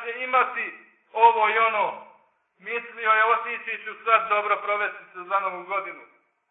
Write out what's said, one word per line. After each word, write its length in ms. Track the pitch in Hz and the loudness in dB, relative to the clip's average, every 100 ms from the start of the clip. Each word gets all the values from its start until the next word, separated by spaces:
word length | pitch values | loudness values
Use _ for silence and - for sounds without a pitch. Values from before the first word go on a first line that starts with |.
će 200 | 233 240 | -6 -8
imati 540 | 254 254 247 - 202 - _ _ _ | 0 0 0 -2 -8 -12 _ _ _
ovo 360 | 220 233 220 214 | 4 6 6 2
i 80 | 220 | 4
ono. 520 | 226 214 175 - - - _ _ _ _ | 2 2 -2 -4 -14 -20 _ _ _ _
Mislio 520 | 196 233 233 226 226 | -10 -8 -8 -4 2
je, 140 | 220 226 | 4 4
„Otići 580 | 233 240 233 226 214 214 | 2 0 -8 -8 -10 -10
ću 180 | 202 226 | -8 2
sad 240 | 226 226 | 2 2
dobro 260 | 208 208 202 | 0 0 -2
provesti 480 | 202 208 202 - - | -2 -2 -4 -6 -16
se 60 | 185 | -16
za 160 | 175 196 | -4 -2
Novu 240 | 190 180 | -2 -6
godinu. 380 | 180 196 185 151 - _ _ _ _ | -6 -6 -6 -12 -20 _ _ _ _